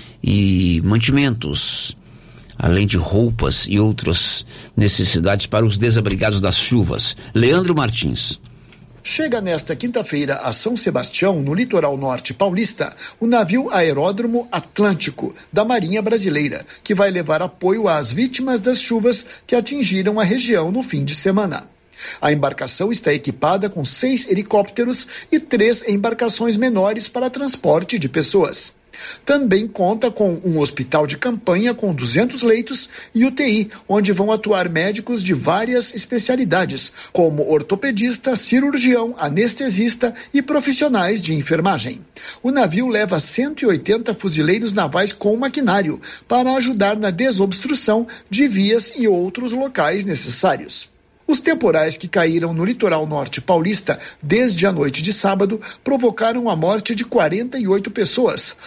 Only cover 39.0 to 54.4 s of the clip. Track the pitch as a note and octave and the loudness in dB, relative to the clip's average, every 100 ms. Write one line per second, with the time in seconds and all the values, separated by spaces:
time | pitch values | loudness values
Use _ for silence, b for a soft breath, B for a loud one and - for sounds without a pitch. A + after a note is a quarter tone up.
39 | A#3 B3 D3+ D#3 A#3 - C4+ F#3+ A#3 - | 0 -4 -2 0 0 0 -2 0 0 0
40 | A#3+ A#3 B C#4 C#4 D4+ C#4 B3+ D4 A3+ | -2 -4 B -2 0 0 0 2 2 2
41 | F3+ G#3+ E3 D#3 C3+ E3 F#3 D#3 A#2+ - | 0 0 -2 -2 0 0 0 0 -4 -10
42 | - - B B B3 C#4 G3 F3+ B3+ G#3+ | -16 -18 B B 0 2 2 2 0 0
43 | G3+ E3+ - - C#4+ D#4 B3 D#3 - A3+ | 0 0 0 0 -2 0 0 0 0 -2
44 | A#3 G#3 G3 D3+ D3+ G#3+ A3+ G3+ D3+ E3+ | -2 -4 -2 0 2 0 0 -2 0 0
45 | G3+ - G3+ A3+ C4+ D4+ A#3+ G3 D#3+ - | 0 0 0 0 0 0 2 2 0 -6
46 | B B B A#3+ B3+ C4 B3 A3 G3 G#3+ | B B B 2 2 2 2 2 0 0
47 | G#3 E3+ C4 F#3+ G3 F#3 C4 C#4+ A3 G#3+ | -2 0 0 2 0 -2 -2 0 2 0
48 | A#3 B B G3 C#4+ F#3+ G3+ A#3 - C#4+ | -2 B B 0 2 2 2 2 0 0
49 | A3+ F3 F#3 G#3+ B3 B3 C4+ C4 D3+ G3 | 2 2 0 -4 -6 -4 -4 0 0 0
50 | G3 D3 - - F#3 C#3 - - - _ | -2 -2 -2 0 0 0 -4 -10 -10 _
51 | _ _ - C#4 E4+ D#4+ G#3 D#3+ D#3 - | _ _ -2 0 0 2 2 2 2 -2
52 | F3 F3+ E3 E3 E3+ E3 F#3+ B3 G3+ D#3+ | -2 0 2 2 0 -2 -2 0 0 0
53 | D#3 D3 C3 - - E3+ F3 G3 - - | -2 -4 -4 -4 0 2 2 0 -2 -6
54 | B B C#3+ G#3+ | B B 0 2